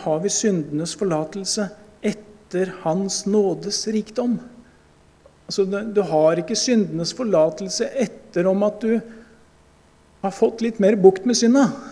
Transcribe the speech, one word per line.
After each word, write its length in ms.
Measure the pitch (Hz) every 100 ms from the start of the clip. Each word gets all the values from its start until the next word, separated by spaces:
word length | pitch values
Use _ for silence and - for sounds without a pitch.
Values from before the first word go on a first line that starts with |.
har 220 | 175 156 196
vi 80 |
syndenes 600 | - 220 180 143 147 165 -
forlatelse 720 | 196 156 156 202 190 - 196 - - _
etter 720 | 208 208 - - _ 180 185 - 165
hans 400 | 175 196 - 202
nådes 540 | 214 196 156 139 - -
rikdom. 460 | 220 208 - 247 214 - - - _ _ _ _ _ _ _ -
Altså, 220 | - 190
det, 140 | 202 220
du 80 | 202 175
har 320 | 156 156 170
ikke 160 | 170 220
syndenes 560 | - 233 180 156 170 -
forlatelse 760 | 240 170 160 165 190 - 226 269
etter 480 | 226 - - - 180
om 160 | 190 202
at 160 | 208
du 140 | 220 226 - - - - _ _ _ _ _ _ _ _ 196
har 80 |
fått 320 | - 226 226 226
litt 160 | 220
mer 160 | 196 220
bukt 280 | 185 190 247
med 80 | 240
synda. 320 | 233 269 226 - -